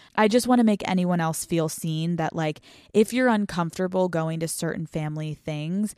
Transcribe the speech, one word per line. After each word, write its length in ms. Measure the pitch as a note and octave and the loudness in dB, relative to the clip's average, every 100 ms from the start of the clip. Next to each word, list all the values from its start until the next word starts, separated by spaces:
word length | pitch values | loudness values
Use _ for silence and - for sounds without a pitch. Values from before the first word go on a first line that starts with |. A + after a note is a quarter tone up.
| - | -6
I 140 | - G#3+ | 2 4
just 180 | A#3+ A#3 | 4 4
wanna 160 | B3 | 4
make 240 | A3 G3+ - | 4 2 0
anyone 340 | F#3 F3+ F3 | 0 0 0
else 260 | D#3+ D#3+ - | 0 -4 -2
feel 240 | E3 D#3 | 0 0
seen 460 | - E3 D#3 E3 E3+ | -2 -4 -2 -2 -2
that, 200 | D#3+ E3 | -2 -2
like, 240 | D#3 D3+ - - _ | -4 -4 -12 -20 _
if 220 | G#3 A3 | 2 2
you're 140 | B3 B3+ | 4 2
uncomfortable 840 | G#3+ G3+ F3 E3 - F#3 F#3 F#3 | 2 0 -2 -4 -2 -2 0 0
going 280 | E3 D#3+ E3 | 0 -2 -4
to 60 | E3 | -6
certain 380 | - E3 - | -4 -4 -4
family 480 | D#3+ E3 D3+ D3+ D#3 | -6 -6 -6 -6 -8
things, 640 | D3 - D3+ D#3 F#3+ G#3 | -8 -8 -6 -4 -2 -4